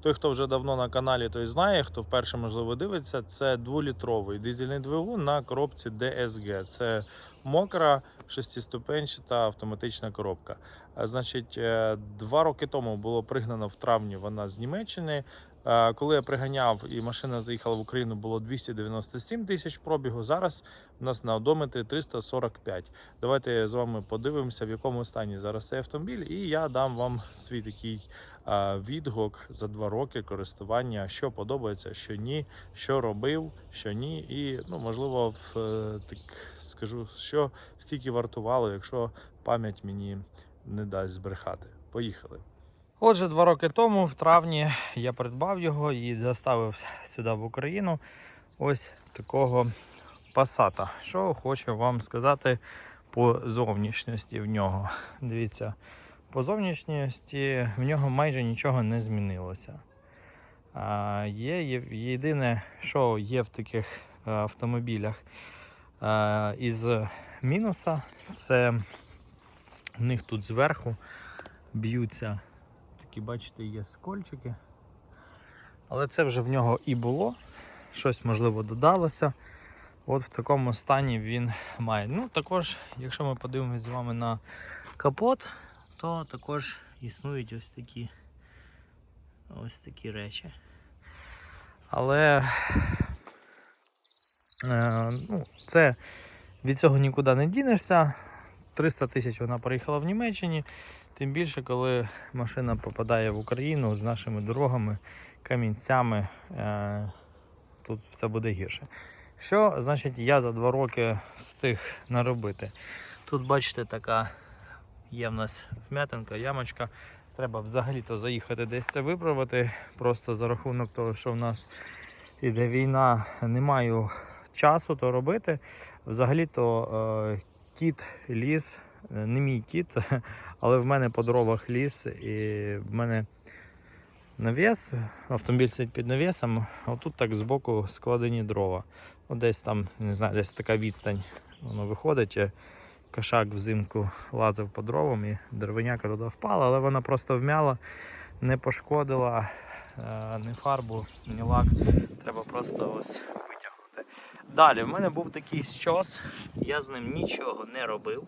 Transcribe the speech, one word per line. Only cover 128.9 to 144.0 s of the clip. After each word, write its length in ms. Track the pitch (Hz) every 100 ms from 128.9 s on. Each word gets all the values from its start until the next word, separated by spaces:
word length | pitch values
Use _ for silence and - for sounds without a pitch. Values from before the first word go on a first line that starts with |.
| - - 107
е, 100 | 107
не 140 | 127
мій 200 | 139 123
кіт, 360 | 107 165 - - - 131 -
<laughs> 340 | - - -
але 180 | 113 127
в 80 | 123
мене 240 | 139 123
по 120 | 113
дровах 480 | 117 123 113 113 -
ліз, 360 | 123 139 - -
і 680 | 101 110 107 107 104 104 101
в 180 | 98
мене 320 | 110 117 113 107 - - - - - - - - - - -
навіс, 540 | 113 120 202 226 - 123 110 - -
автомобіль 400 | 120 - 123 127
сидить 240 | - 120
під 140 | - 120
навісом, 600 | 131 175 180 120 113 107 - -
а 60 |
отут 220 | 120 -
так 200 | - 117
збоку 520 | 107 110 135 127 110 98
складені 540 | - - 120 117 117
дрова. 420 | 107 101 95 92 - - - - -
Ну, 80 | 120
десь 260 | 117 110
там, 260 | - 107 98 -
не 160 | 107
знаю, 200 | 101 110
десь 180 | 101 98
така 240 | - - 110
відстань 460 | 110 98 107 101 98 - - -
воно 240 | 127 107 101
виходить, 480 | 107 160 143 104 -
е, 160 | 101 - - - - - -
кошак 380 | - 107 117 104
взимку 600 | 104 104 107 98 110